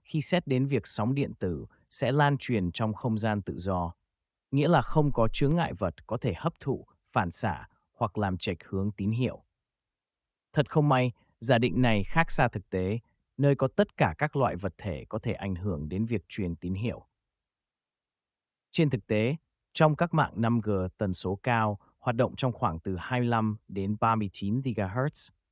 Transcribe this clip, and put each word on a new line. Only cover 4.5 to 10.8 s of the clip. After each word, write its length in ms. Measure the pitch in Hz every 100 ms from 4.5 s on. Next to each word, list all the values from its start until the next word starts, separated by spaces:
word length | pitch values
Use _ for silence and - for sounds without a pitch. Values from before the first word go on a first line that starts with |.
nghĩa 180 | 135 165
là 140 | 160
không 300 | - 156 147
có 160 | 117 113
chướng 240 | - 139 170
ngại 160 | 151
vật 340 | 87 92 - -
có 100 | 113
thể 180 | 123 85
hấp 160 | 165 -
thụ, 260 | 143 123 - _ -
phản 240 | 123 87
xạ 380 | - 107 71 - _ _
hoặc 260 | - 110 -
làm 180 | 101 90
chệch 280 | - 90
hướng 260 | - 95 101
tín 180 | - 101
hiệu. 320 | 113 123 - _ _ _ _ _ _ _ _ _ _ _
Thật 180 | - -
không 180 | 156